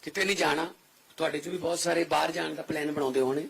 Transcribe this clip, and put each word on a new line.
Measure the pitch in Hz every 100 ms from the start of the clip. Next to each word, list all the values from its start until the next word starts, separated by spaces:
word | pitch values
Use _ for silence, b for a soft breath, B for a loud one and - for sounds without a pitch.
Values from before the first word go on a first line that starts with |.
ਕਿਤੇ | - 190 190
ਨਹੀਂ | 185
ਜਾਣਾ। | 165 147 170 - _ _ _ -
ਤੁਹਾਡੇ | 160 147
'ਚ | 156
ਵੀ | 180
ਬਹੁਤ | 165 170
ਸਾਰੇ | 175 170
ਬਾਹਰ | 165 151 160
ਜਾਣ | 165 160 156
ਦਾ |
ਪਲਾਨ | - 156 147
ਬਣਾਉਂਦੇ | 151 139 131
ਹੋਣੇ | 131 139 160